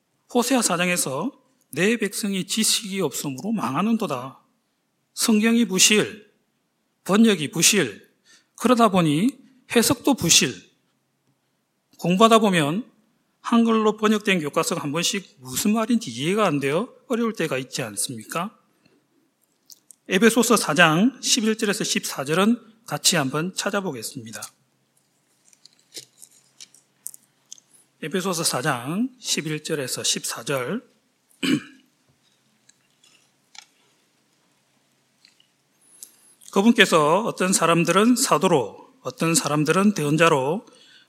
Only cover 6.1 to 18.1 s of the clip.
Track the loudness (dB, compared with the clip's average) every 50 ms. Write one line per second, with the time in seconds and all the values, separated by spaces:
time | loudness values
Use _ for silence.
6.1 | -4 -12 -20 _ _ _ _ _ _ _ _ _ _ _ _ _ _ _ _ 0
7.1 | 4 4 4 4 4 0 -2 -6 -2 0 2 2 2 2 0 -2 -6 -12 -20 _
8.1 | _ _ _ _ -20 _ _ _ _ -2 2 2 4 6 4 4 4 4 2 2
9.1 | 2 2 0 0 -2 -4 -12 -20 _ _ _ 0 0 2 2 2 0 0 0 0
10.1 | 0 2 2 2 4 4 2 0 -4 -10 -16 _ _ _ _ _ _ _ _ _
11.1 | _ _ _ _ _ _ _ _ _ _ _ _ _ _ _ _ _ -6 -2 -2
12.1 | 4 4 6 6 6 6 4 4 2 2 0 0 -2 -4 -8 -10 _ _ _ _
13.1 | _ _ _ _ _ _ -4 0 2 2 4 4 2 2 2 2 0 2 0 0
14.1 | 0 0 0 0 0 0 -2 -2 -2 -2 -2 -2 -4 -4 -4 -4 -4 -4 -4 -4
15.1 | -4 -6 -10 -12 _ _ -16 -10 -6 -2 0 0 0 0 0 0 0 0 -2 -4
16.1 | -6 -4 -2 -2 0 0 0 0 0 0 -2 -2 -2 -2 -4 -6 -10 _ _ -6
17.1 | -4 -2 -2 -2 -2 -4 -4 -4 -4 -6 -6 -8 -8 -8 -8 -8 -8 -8 -8 -8